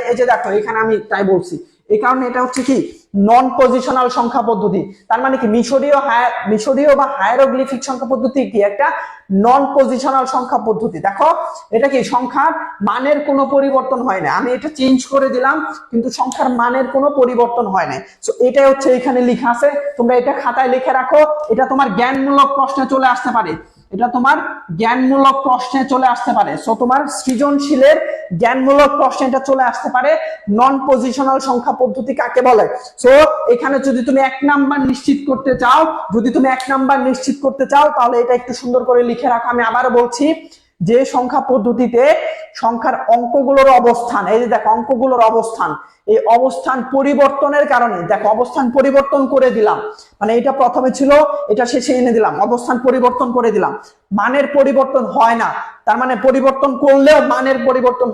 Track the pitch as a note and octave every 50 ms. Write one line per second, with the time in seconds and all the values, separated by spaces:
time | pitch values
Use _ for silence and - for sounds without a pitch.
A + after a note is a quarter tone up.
0 | B3 A#3+ A#3+ A#3 B3 A#3+ A3+ - - G3+ G3 G#3+ G#3 G#3+ A3 A3 A3 A3+ A3 G3+
1 | - - G#3 F#3+ G3+ F#3+ F#3+ F3 F3 - D#3+ - - _ _ _ _ - G#3 G#3+
2 | A3 B3 B3+ C4 B3+ A#3+ A#3+ B3 B3+ B3 - C4+ A#3+ C4+ C4+ G3+ D3+ - - -
3 | _ _ - G3 G3 G#3+ A#3 B3 C4 C4 - - C4 B3 B3 B3+ - D4 B3+ B3+
4 | B3+ B3 B3 B3+ A#3 A#3 A#3+ B3+ A3 A3+ A3+ G3 G#3+ G3 F3 F#3 - - - _
5 | _ - A3 A#3+ C4 C4+ C4 B3 B3+ G#3 G#3+ A#3+ A#3 A#3+ C#4 C4 C#4 C#4+ C#4+ C4+
6 | C#4 - A3+ A#3+ B3 A#3+ - - - G3 G#3+ G#3 - D4 C4 C4 C#4+ D4+ C#4 B3
7 | C4 B3+ - - F#3+ G#3 A#3+ B3+ C4+ C4+ A#3 C4 C4+ C4+ C#4 A#3 - C#4 C4 A#3+
8 | B3+ A#3 C4 A3+ A#3 B3 - C#4 A#3+ F#3+ G3+ G3+ G#3 G3+ - - - E4 - -
9 | - - - - _ - F#3+ G3 G#3 A#3+ B3+ C#4+ C#4 C4 C4+ C#4+ C4+ A3 C4 A#3
10 | C4 C4+ C4+ C4+ B3 B3 - B3+ B3 - C4 A#3 G#3+ A3 G#3+ - A3 A3+ F3 D#3
11 | E3+ G3 G3 - C4+ D#4+ E4+ E4 - - - - - - G#3 A#3 C4+ C#4 C4+ B3+
12 | G#3 - C4+ B3 B3+ B3+ - C#4 C#4+ E4 D#4+ D#4+ D#4+ - - - G3+ G#3 G#3 B3
13 | C4 C#4+ D4+ C#4+ C#4+ D4+ C#4 C4+ C4+ C4+ C#4 C#4 C#4 C#4 C4+ C4 C4 C4 C4 B3
14 | C4 A#3+ F#3+ F#3+ D#3 C#3 D3 G3 C4+ A#3+ B3 C4 C4 D#4 D#4 - C4 C4 C4+ B3+
15 | - - C4+ C#4 C4+ C4 A3 B3+ B3+ C4+ D4+ D#4 D4+ D#4 D4+ - - - - A#3
16 | A3+ B3+ - - B3+ C4 - - C4+ C4 B3 A#3 A#3 B3 B3 C4 B3+ B3 - C4+
17 | C#4 D4 C#4+ C#4 B3 B3 B3 A3+ A#3+ A#3+ - A#3+ A#3+ G3 F#3 F#3 D#3+ D3 C3 C#3
18 | - - _ _ - - - - B3 B3+ A#3 C#4 C#4 C4+ C4+ C4+ - - B3+ B3
19 | B3 C#4 B3 B3 B3 B3 A#3+ - - A#3+ A#3+ A#3+ D4 C#4+ C#4+ C#4+ - - - -
20 | A#3 A#3 B3+ B3 B3 C4+ A#3+ - - B3 A#3 C4+ C4 B3 B3 B3+ B3+ - C4 C4
21 | C4 C4 C#4+ D4+ D4+ D4+ D4+ D4+ - - A3+ A#3 C4 C4 C4+ C4+ C#4 B3 F3+ F#3+
22 | A#3+ B3+ C4+ C4+ C4+ C#4 C#4 C#4 C4+ C#4 C#4 C#4 C4+ C4+ C#4 C#4 C4 B3+ C#4 C4+
23 | C4 B3+ A#3+ B3 - C4 A3+ A3+ G3 E3 - - - _ _ _ _ - F#3+ G3
24 | A#3+ A#3 B3 B3 A#3+ C4+ D#4 - - - - - - - E3 D#3+ A3+ A3+ B3 C4
25 | B3+ B3+ C4+ C#4 C#4 C4+ C4+ C#4 C#4 C4+ B3+ B3 - - - C4+ C4 - C4+ B3+
26 | C4 B3 A#3+ - - B3 A3+ A3 - D#3 D3 D#3 - A#3 A3+ A3 B3+ A#3+ B3+ C#4
27 | D4 C#4+ - - - C4 B3+ A3 C#4+ C#4+ C#4+ C#4+ C#4 D4 D4+ B3+ C4+ C#4+ D#4 -
28 | - - - - - - F3+ E3 A#3 A3+ B3+ C4 C4 C4+ C#4 C#4+ D4 C4+ C4+ -
29 | C#4+ B3+ - - C#4 B3+ A#3+ C4 C4+ C#4 C4+ C4 B3+ A#3+ - - - C4+ - B3
30 | B3+ D4 D#4+ D#5+ - - - - - G#3 G3+ A3 B3 C4+ C#4 C#4 C#4 D4 C4+ A#3+
31 | A#3 C4 A3+ C4+ C#4 C4+ C4+ C#4 C4+ C4+ B3 A#3 A#3+ C#4 B3 - B3+ A#3+ G3+ C4
32 | G#3+ C4+ C4 - A#3+ A#3 - B3+ B3+ C4 A#3+ G#3 F3 C#3 - - - - _ -
33 | - B3 C4+ D4 D#4 C#5+ D5+ - - A#4 A#4+ - - C4+ C#4 C4 C4+ C#4 A#3+ B3+
34 | A#3 C#4+ C4 C4+ C4+ C4 C4 - C#4 C#4+ C#4+ C#4+ C#4 C4+ C#4+ C#4+ C4+ C4 B3+ -
35 | - - C#4 - - - B3+ - - C4+ B3+ - C4 A#3+ C4+ D#4 D#4+ D#4+ - -
36 | - - F#3+ A#3 G#3 B3+ A#3 D4+ C4 C4+ B3+ B3+ - C4+ C4+ C4 C4+ B3+ C#4 C4+
37 | B3 C4 B3+ - - C#4 - - - C4+ C4+ - C4 B3 C4+ C#4+ D4 D4+ D4+ C#4
38 | A#3+ A#3+ B3 A#3+ A#3+ A#3+ B3 B3 B3 C4 A#3+ - C4 B3 B3 B3+ A#3 B3 B3 A#3+
39 | A#3+ A#3+ A#3+ A#3 - B3 A#3+ A#3 A#3 B3 A#3+ A#3+ A#3 A3+ A#3 B3 B3+ B3+ A3 A#3+
40 | A#3+ A#3+ - - C#4+ D#4 D#4+ D#4+ - - - _ _ _ _ - F3 F3 A#3 B3+
41 | C4+ C4 - B3+ B3+ B3 D4+ C#4 B3+ - B3+ B3 G3+ A#3+ A#3+ A#3+ B3 A#3 A#3+ A#3
42 | C4 D4+ E4+ - - - - - - - - - - A3+ A#3+ A#3+ - - - -
43 | - - A3+ A#3+ A#3+ A#3 A#3 C#4 C4 C4+ C#4 C4+ C4+ C4+ C4 B3 A#3 A#3+ A#3 A#3
44 | - - C4 - G3 - G#3+ A#3 B3 A3 A#3 G#3+ - A3 A3 A#3 A#3 A#3+ C4+ A3+
45 | B3+ C4 B3+ A#3+ A3+ A3 A3+ A3+ A3 - - - F3+ D#3+ D3 - - - _ _
46 | - G3+ A3 B3 - A#3 A3+ A#3+ C4 C4 B3+ - - C4+ C4 B3+ - - C4 C4+
47 | C#4 C#4+ C#4+ - C#4 C#4 C#4 C#4 D4+ C#4+ D4 C#4+ D4 D4 C4 A#3+ A#3+ A#3 G3+ F3
48 | E3+ D#3+ G#3 - G#3+ G3+ A3 A3 B3 B3 - D4+ C4+ A#3 A#3+ C#4 C4 C#4 C4+ C#4
49 | C4+ - - C#4 C4+ A#3 C#4+ C4 B3+ B3+ G3+ A3+ G#3+ G3+ E3 - - - - -
50 | - _ _ - G3+ G#3+ A3+ A#3+ A#3 C#4 C4 C4+ C4 A#3+ - - B3+ B3+ - -
51 | C4+ C4+ C#4+ D4 D#4 D4 - - - - G#3+ A#3 A#3+ A#3+ - B3+ A#3+ - B3+ B3+
52 | A#3+ A#3+ A3+ A3+ G#3+ E3+ D3+ - D#3 - A#3+ A#3+ A#3+ - B3+ A#3 - C4 B3 B3+
53 | B3 B3 - - C4+ A#3+ A#3 B3 A#3 A#3 G3+ G3+ F3 C#3 G#2+ - - - _ _
54 | _ - G3 G3+ G#3 A#3+ C4 C#4+ C#4 C#4+ C#4+ C#4+ C4+ C#4 B3+ C4+ C4+ C4+ - -
55 | A3+ G3 - C#4 A3+ A#3 A#3 A#3 G#3 E3 - - - - - _ - A#3+ B3 A#3+
56 | B3+ B3+ B3+ G3+ - C4 B3+ C4+ B3+ C4+ C4+ - C#4+ C#4 B3+ - C#4+ C#4 C4+ C#4
57 | C4+ D4 D4+ C#4 B3 C4 A#3+ - C4 C4+ C4+ B3 A#3 C4 B3+ C4 B3 A#3+ A#3+ -
58 | B3+ A#3